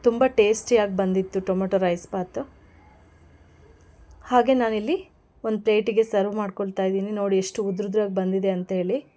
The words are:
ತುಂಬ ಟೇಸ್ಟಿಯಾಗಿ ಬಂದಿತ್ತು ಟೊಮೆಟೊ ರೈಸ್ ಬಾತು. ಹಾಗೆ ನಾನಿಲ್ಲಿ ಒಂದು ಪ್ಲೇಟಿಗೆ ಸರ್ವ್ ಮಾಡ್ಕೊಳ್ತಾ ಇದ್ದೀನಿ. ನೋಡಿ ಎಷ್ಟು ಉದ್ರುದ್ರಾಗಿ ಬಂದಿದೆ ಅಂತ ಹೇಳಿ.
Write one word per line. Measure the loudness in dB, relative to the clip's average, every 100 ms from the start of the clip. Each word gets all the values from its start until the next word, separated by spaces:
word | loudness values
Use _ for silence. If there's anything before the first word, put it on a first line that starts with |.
| 2
ತುಂಬ | 2 2 4
ಟೇಸ್ಟಿಯಾಗಿ | 2 2 2 2 2 0
ಬಂದಿತ್ತು | 0 0 -2 -4 -2
ಟೊಮೆಟೊ | -2 0 0 0
ರೈಸ್ | -2 -4
ಬಾತು. | -8 -6 -8 -12 -16 -20 -20 -20 -20 -20 _ -20 -20 -20 _ -20 -20 -20 -20 -20 -20 0
ಹಾಗೆ | 2 4
ನಾನಿಲ್ಲಿ | 2 2 -2 -2 -4 -6 _ _ _
ಒಂದು | -4 -2
ಪ್ಲೇಟಿಗೆ | 2 2 2 0
ಸರ್ವ್ | 2 0 0 -2
ಮಾಡ್ಕೊಳ್ತಾ | -6 -6 -6 -2
ಇದ್ದೀನಿ. | -2 0 -2
ನೋಡಿ | -2 0 0
ಎಷ್ಟು | 0 -4
ಉದ್ರುದ್ರಾಗಿ | -4 -4 -2 -2 0
ಬಂದಿದೆ | -2 0 0 0
ಅಂತ | -2 -2
ಹೇಳಿ. | -2 -2 -4 -6